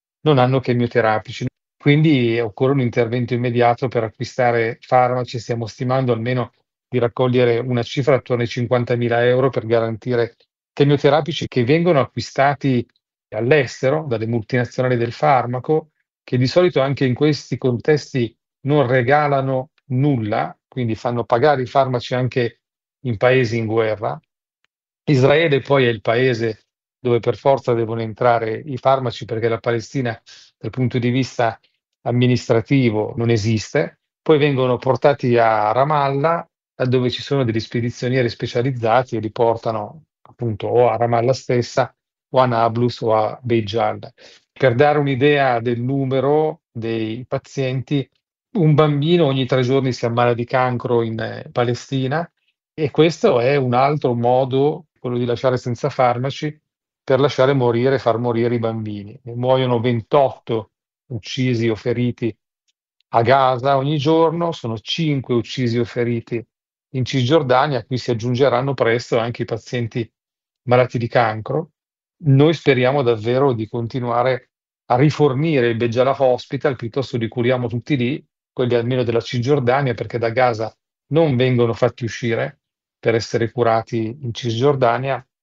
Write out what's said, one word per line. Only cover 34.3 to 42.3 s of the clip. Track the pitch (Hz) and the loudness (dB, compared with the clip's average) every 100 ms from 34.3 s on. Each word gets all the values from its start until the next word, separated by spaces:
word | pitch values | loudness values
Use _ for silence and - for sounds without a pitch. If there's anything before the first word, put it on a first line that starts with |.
| 151 | 4
vengono | 147 131 127 120 | 4 2 0 0
portati | 131 123 147 139 127 117 | 0 2 2 2 2 4
a | 113 110 107 | 4 2 2
Ramallah, | 120 143 151 139 139 156 170 - _ _ - 131 | 2 0 0 0 0 -2 -2 -6 _ _ -6 0
dove | 127 123 | 0 0
ci | - | -4
sono | - 139 | -4 -2
degli | 120 110 | 0 -2
spedizionieri | - 120 120 - 123 127 117 | -4 -4 -4 -4 -2 0 -2
specializzati | - 117 123 127 127 113 120 127 | -4 -6 -2 -4 -2 0 0 0
e | 110 | -4
li | 107 | -6
portano | - 117 117 120 110 104 156 _ _ | 0 0 0 -4 -6 -8 -14 _ _
appunto | _ - 120 104 107 | _ -8 -6 -6 0
o | 113 120 | 2 2
a | 110 | 2
Ramallah | 117 117 120 | 0 0 0
stessa | 127 - 123 120 - 120 _ _ _ _ | -2 -2 -2 -2 -2 -4 _ _ _ _